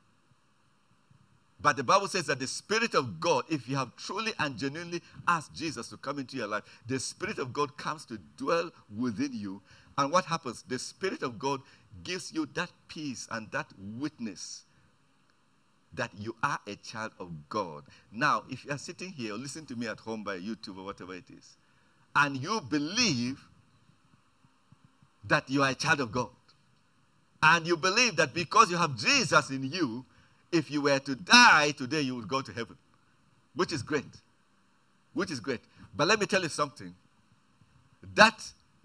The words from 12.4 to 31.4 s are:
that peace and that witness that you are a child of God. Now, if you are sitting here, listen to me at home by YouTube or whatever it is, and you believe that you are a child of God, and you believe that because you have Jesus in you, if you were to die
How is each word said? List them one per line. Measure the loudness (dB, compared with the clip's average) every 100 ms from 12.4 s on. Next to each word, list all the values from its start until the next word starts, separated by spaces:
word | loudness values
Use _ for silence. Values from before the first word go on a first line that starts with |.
| -4
that | -4 -8 -10 -16
peace | -10 -8 -8 -8
and | -8 -6
that | -8 -8 -12 -12 -8
witness | -8 -6 -10 -10 -12 -14 -18 _ _ _ _ _ _ _ _ _ _ _ _
that | -8 -8 -8
you | -10 -6
are | -4 -4 -8
a | -14
child | -12 -10 -10 -10
of | -14 -14 -6
God. | -4 -4 -6 -18 -20 _
Now, | -2 0 0 -2
if | -10 -8
you |
are | -8
sitting | -10 -12 -12
here, | -8 -8
listen | -8 -8 -12 -12
to | -8
me | -6
at | -8
home | -8 -8
by | -6 -6
YouTube | -6 -10 -10 -12
or | -12
whatever | -12 -12
it | -14 -16
is, | -20 -20 -20 _ _ _ _ _ 0
and | 2 0
you | -4 -4
believe | -2 -2 0 0 2 2 -2 -6 -14 -20 _ _ _ _ _ _ _ _ _ _ _ _ _ _ _ _ 0
that | 2 2
you | 2
are | 2
a | 2
child | 2 2
of | 2
God, | -2 -4 -8 _ _ _ _ _ _ _ _ _ _
and | 8 8 6
you | 2
believe | 4 4 4 4
that | 2
because | 2 4 8 8
you | 6
have | 0 0
Jesus | 2 2 4 4 2
in | -2 -4
you, | -2 -2 -4 -12 _ _ _ _
if | 0 0
you | 0
were | 4 2
to | 2 -6
die | 6 10